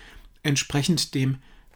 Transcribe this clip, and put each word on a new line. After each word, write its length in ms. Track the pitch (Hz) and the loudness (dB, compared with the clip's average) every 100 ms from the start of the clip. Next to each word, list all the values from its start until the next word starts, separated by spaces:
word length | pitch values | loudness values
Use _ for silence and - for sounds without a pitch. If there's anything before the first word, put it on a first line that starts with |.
| - - - - | -20 -20 -20 -6
entsprechend 720 | 151 139 - 143 135 165 - | -2 0 0 0 2 2 0
dem 220 | 139 135 131 - - - | 0 0 -2 -8 -20 -20